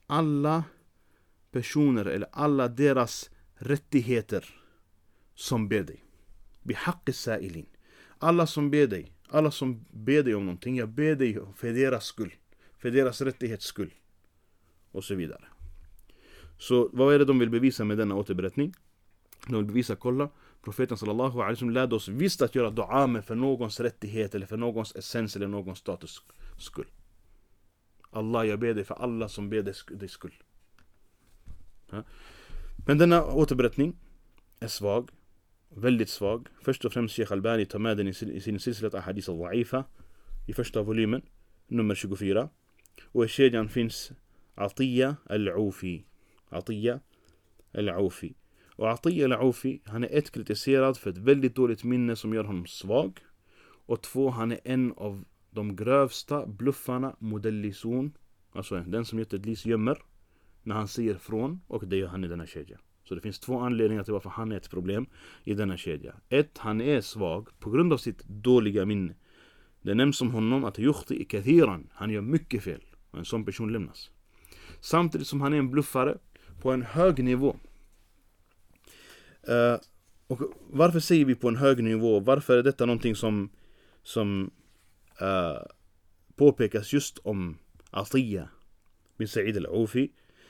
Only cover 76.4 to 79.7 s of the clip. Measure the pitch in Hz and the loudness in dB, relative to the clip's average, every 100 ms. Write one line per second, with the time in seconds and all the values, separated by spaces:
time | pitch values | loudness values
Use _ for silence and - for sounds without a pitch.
76.4 | - - 131 131 120 151 185 135 123 127 | -20 -6 -2 -2 -2 4 4 4 2 4
77.4 | 139 - - - - _ _ _ _ _ | 2 0 -8 -20 -20 _ _ _ _ _
78.4 | _ _ _ _ _ - - - - - | _ _ _ _ _ -20 -20 -20 -20 -12
79.4 | - 120 120 | 0 4 4